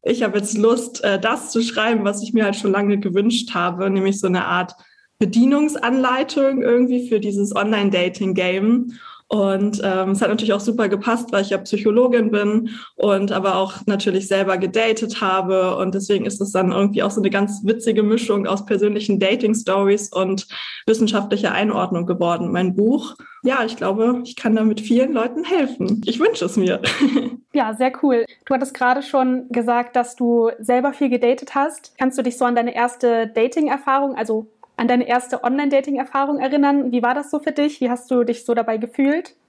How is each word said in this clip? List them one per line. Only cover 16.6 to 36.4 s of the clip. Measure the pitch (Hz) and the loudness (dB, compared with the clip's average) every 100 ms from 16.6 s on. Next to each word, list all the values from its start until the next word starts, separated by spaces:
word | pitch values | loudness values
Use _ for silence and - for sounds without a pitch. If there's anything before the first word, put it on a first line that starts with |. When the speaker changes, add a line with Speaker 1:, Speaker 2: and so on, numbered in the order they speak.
| 185 | 0
Speaker 1:
irgendwie | 185 202 202 | 2 2 2
auch | 202 | 0
so | 208 | 0
eine | 196 | 0
ganz | 196 202 - | 0 -2 -2
witzige | 196 226 233 214 | -2 0 0 2
Mischung | 208 226 - 202 196 | 2 0 0 -2 0
aus | 196 - | -4 -2
persönlichen | 202 208 208 214 190 | 0 0 0 0 0
Dating-Stories | 190 247 226 220 - 196 196 208 208 | 2 2 0 0 0 2 2 2 0
und | - 190 190 - - - - - | -2 -2 -2 -6 -14 -12 -8 -2
wissenschaftlicher | 220 214 220 - 202 202 | 2 2 0 -2 -2 0
Einordnung | 185 214 190 180 180 175 | 0 0 0 -2 -2 -2
geworden, | 180 175 170 175 | 0 0 0 -2
mein | 175 185 185 | 0 0 2
Buch. | 214 269 - - - - | 2 2 -2 -16 -20 -4
Ja, | - 269 226 | -2 0 -2
ich | - | -2
glaube, | 190 202 226 247 | -2 0 0 0
ich | - - | -6 -6
kann | 226 220 | 0 2
damit | 220 208 | 2 0
vielen | - 233 269 | 2 2 2
Leuten | 269 240 311 349 | 0 -2 -4 -2
helfen. | 359 269 - 190 220 - | 0 0 -2 -2 -2 -2
Ich | 240 | 0
wünsche | 392 466 208 | 0 0 -2
es | - | 0
mir. | 185 180 - | 0 0 -2
<laughs> | - 277 277 - - _ 294 | 0 2 2 -2 -10 _ -2
Speaker 2:
Ja, | 220 220 | -2 0
sehr | 254 269 | -2 2
cool. | 285 240 226 - - | 2 2 0 -8 -2
Du | 262 | -2
hattest | 269 | -2
gerade | - 247 254 | 0 2 2
schon | 277 277 254 254 254 | 0 2 2 0 -2
gesagt, | 240 233 240 240 247 | -2 0 0 0 -2
dass | 240 - | -2 -2
du | 240 240 226 - | 2 4 2 0
selber | 220 247 277 | 0 2 2
viel | 269 277 | 0 0
gedatet | 247 240 254 269 | 2 2 0 -2
hast. | 277 294 320 - - | -2 -2 -4 -20 -2
Kannst | 262 262 | -2 0
du | |
dich | 240 240 | -4 0
so | 247 | 0
an | 240 | 2
deine | 240 | 0
erste | 240 240 240 240 226 220 | 0 -2 0 0 2 0
Dating-Erfahrung, | 226 240 320 302 277 277 269 277 254 | 0 0 2 0 0 0 0 0 -4
also | 220 220 220 _ - - | -4 -4 -6 _ -20 -4
an | 233 | 0
deine | 247 247 | 2 2
erste | 247 247 - | 0 0 -4
Online-Dating-Erfahrung | 240 269 285 277 277 277 269 277 277 | -2 0 2 0 0 -4 -4 -4 -2
erinnern? | 285 | -2